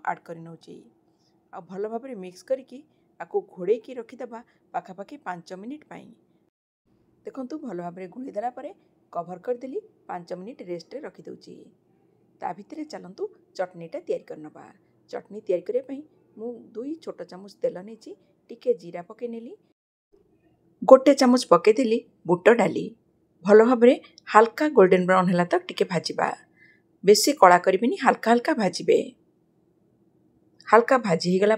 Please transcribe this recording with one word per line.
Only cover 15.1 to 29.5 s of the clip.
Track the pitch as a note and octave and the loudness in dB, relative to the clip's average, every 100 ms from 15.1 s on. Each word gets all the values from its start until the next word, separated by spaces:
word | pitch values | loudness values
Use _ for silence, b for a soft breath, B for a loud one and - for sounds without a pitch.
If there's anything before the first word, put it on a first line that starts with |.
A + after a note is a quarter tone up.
| - - G#3 | -16 -14 -12
ତିଆରି | - F3+ | -4 -4
କରିବା | F3 A#3+ C4+ | -2 -4 -4
ପାଇଁ | C#4 D4+ _ _ - | -10 -16 _ _ -14
ମୁଁ | A#3 A3+ - | -14 -14 -16
ଦୁଇ | G#3+ C#4 D#4+ | -12 -12 -10
ଛୋଟ | - - | -12 -14
ଚାମଚ | F3 F3+ G3+ - | -16 -18 -20 -6
ତେଲ | E3+ E3 | -4 -4
ନେଇଛି, | G3+ A3+ - G4+ _ _ - | -12 -18 -20 -20 _ _ -20
ଟିକେ | - B3+ | -6 -4
ଜିରା | F#3 E3+ F3 | -4 -6 -16
ପକେଇ | F3 A3 A#3+ | -16 -14 -12
ନେଲି, | A3+ A#3+ G#4+ _ _ _ _ _ _ _ _ _ _ _ _ | -12 -16 -20 _ _ _ _ _ _ _ _ _ _ _ _
ଗୋଟେ | F#3 C4 C#4+ | 6 8 8
ଚାମଚ | C#4 B3+ B3 - | 4 4 2 4
ପକେଇଦେଲି | A#3+ A3+ A3 A#3 A#3 - _ D#3+ | 4 4 2 0 -2 -4 _ -4
ବୁଟ | F3 G#3 | 2 4
ଡାଲି। | A3+ F#3 A#2+ F#3 - _ _ _ _ F#3 | 4 2 -4 -10 -14 _ _ _ _ 6
ଭଲ | G#3+ | 6
ଭାବରେ | A#3 B3 A#3+ D4+ b b - | 6 6 6 4 b b 2
ହାଲକା | G#3+ A3+ - D4+ | 4 4 2 2
ଗୋଲ୍ଡେନ | B3 F#3 F#3 F3+ | 4 6 6 4
ବ୍ରାଉନ୍ | F#3 F3+ | 2 2
ହେଲା | F3 F3 | 0 0
ତ | F3 - | -2 -4
ଟିକେ | - F#3+ | -4 -4
ଭାଜିବା, | E3+ - D3 D#3 - _ b b b _ _ | -4 -6 -4 -4 -4 _ b b b _ _
ବେଶୀ | F3+ G#3 C#4+ | 4 4 4
କଳା | C#4 F#3 F3 | 6 8 8
କରିବେନି, | F#3+ F#3 A#3+ G4 | 4 0 0 0
ହାଲକା | G3+ - A3 | 0 2 2
ହାଲକା | A#3+ C#4 | 2 2
ଭାଜିବେ। | D4+ F#3 E3+ E3+ D#3 - - _ _ _ | 0 -2 -2 0 0 0 -12 _ _ _